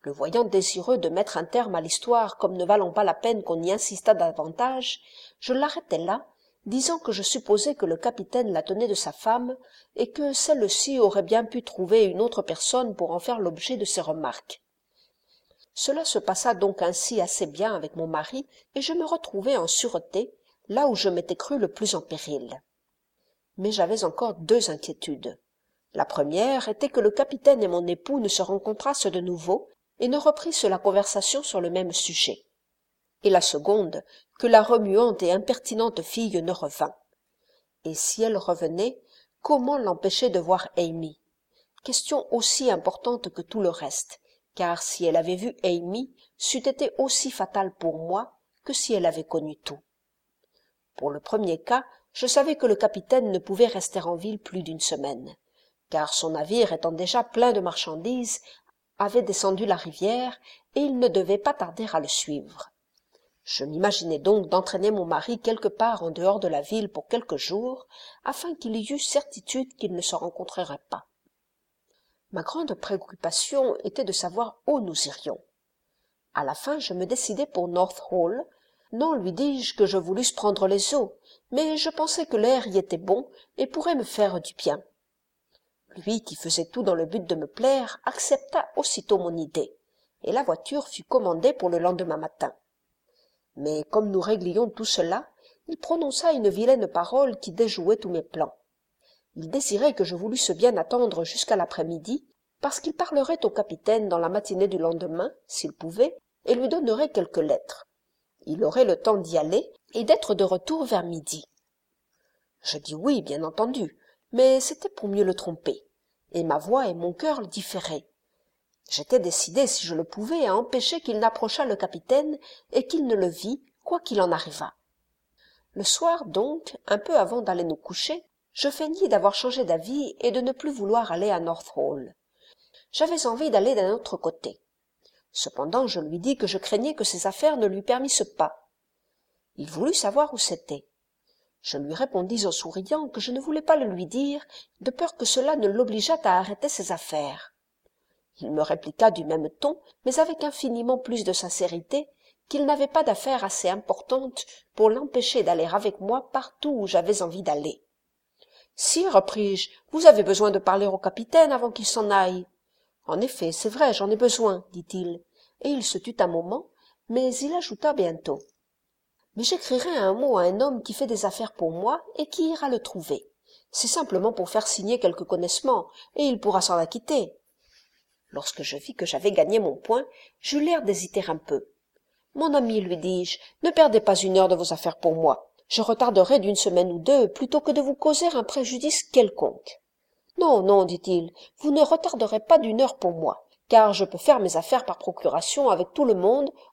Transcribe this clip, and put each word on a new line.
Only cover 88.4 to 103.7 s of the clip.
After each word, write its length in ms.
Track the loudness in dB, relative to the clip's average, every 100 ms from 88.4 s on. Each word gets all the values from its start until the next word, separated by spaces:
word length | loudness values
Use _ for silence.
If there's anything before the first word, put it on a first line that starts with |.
| 0 -2 -2 -2
aussitôt 420 | -2 -2 0 0
mon 180 | 0 -4
idée, 380 | -4 -4 -6 -8 _ _ _ _
et 80 | -2
la 100 | -2
voiture 460 | 0 -2 -4 -8 -8
fut 160 | -12
commandée 500 | 0 2 2 2 2
pour 160 | 2 0
le 80 | 2
lendemain 400 | 2 0 -4 -6
matin. 380 | -8 -6 -8 -8 _ _ _ _ _ _ _ _ _ -8
Mais 280 | -6 -6 -2
comme 180 | -2 0
nous 100 | 0
réglions 520 | 0 -2 -2 -2 -2
tout 140 | -2 -4
cela, 420 | -2 0 -2 -6 _ _ _ -14
il 100 | -10
prononça 540 | -4 -2 -2 0 2
une 180 | 4 2
vilaine 380 | 2 4 4 2
parole 520 | -2 0 2 2 0
qui 120 | -6
déjouait 460 | 0 0 0 0 0
tous 120 | 0
mes 140 | -6
plans. 320 | -4 -4 -4 -6 _ _ _ _ _ _ _ -14
Il 160 | -6
désirait 420 | -4 -2 2 2
que 100 | 2
je 120 | -2 -2
voulusse 340 | -6 -2 -2
bien 280 | 4 4 4
attendre 460 | 0 0 0 0
jusqu'à 320 | -4 -4 0 0
l'après-midi, 720 | 0 -4 -6 -6 -6 -8 _ _ _ _
parce 200 | -6 -4
qu'il 160 | -6 -4
parlerait 500 | -2 0 0 0 -2
au 60 |
capitaine 580 | -2 -4